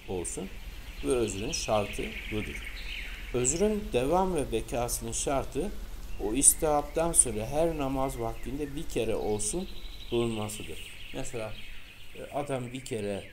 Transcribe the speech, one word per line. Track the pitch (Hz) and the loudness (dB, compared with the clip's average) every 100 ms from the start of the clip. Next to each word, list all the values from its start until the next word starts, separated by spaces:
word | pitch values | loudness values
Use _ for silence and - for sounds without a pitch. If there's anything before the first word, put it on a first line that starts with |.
| - | -4
olsun. | 92 82 151 190 - - - - - | -2 -2 -4 -6 -6 -8 -10 -10 -4
Bu | 143 | 2
özrün | 127 107 98 117 | 2 2 0 -2
şartı | - - 107 101 - - - - | -2 2 2 2 -2 -4 -6 -4
budur. | 107 101 - - - - - - - - | -2 -2 -6 -8 -8 -6 -6 -6 -8 -2
Özrün | 120 123 165 214 208 208 | 2 2 4 4 4 2
devam | 123 135 180 190 | 2 4 4 4
ve | 165 120 | 2 2
bekasının | 110 - 127 120 - 113 | 0 0 0 0 0 -2
şartı | - 156 135 117 131 202 - - - - - | 0 2 2 2 0 -2 -2 -6 -6 -4 -2
o | 101 | 0
istihaptan | 127 - - 156 147 143 160 170 | 6 6 6 4 4 2 2 2
sonra | 165 127 107 113 | 4 2 2 0
her | 147 170 151 | 4 4 4
namaz | 135 135 135 131 | 0 2 0 0
vaktinde | 113 110 123 143 143 143 | -2 -2 -4 -2 -4 -4
bir | 160 | -2
kere | 156 - | 0 2
olsun | 92 85 104 - 175 190 - - - - | 2 2 2 0 -2 -4 -6 -8 -8 0
bulunmasıdır. | 120 117 107 104 - - 123 - - - | 2 2 2 -2 -4 -6 -6 -8 -10 -6
Mesela, | 139 127 120 110 - - - - - - - | -4 -2 -2 -4 -4 -6 -6 -8 -10 -10 -8
e, | |
adam | - 131 - 131 123 | -4 -2 0 -2 -2
bir | 127 | -6
kere | - 113 101 98 95 | -4 -2 0 -2 -4